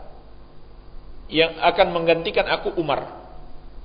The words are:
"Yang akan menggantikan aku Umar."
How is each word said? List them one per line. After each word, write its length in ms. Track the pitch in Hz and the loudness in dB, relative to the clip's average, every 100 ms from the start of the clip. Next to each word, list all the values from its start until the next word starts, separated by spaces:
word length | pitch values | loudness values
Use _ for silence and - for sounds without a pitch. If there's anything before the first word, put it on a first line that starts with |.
| - - - - - - - - - - - - - | -14 -16 -18 -18 -18 -16 -16 -18 -14 -14 -12 -14 0
"Yang 240 | 151 165 - | 2 2 4
akan 260 | 170 170 180 | 4 6 4
menggantikan 560 | 170 165 165 202 208 - | 4 4 4 2 0 2
aku 260 | 165 202 180 | 0 0 -2
Umar." 480 | 151 131 - - - - - - - - | 0 0 -2 -12 -14 -14 -12 -12 -12 -12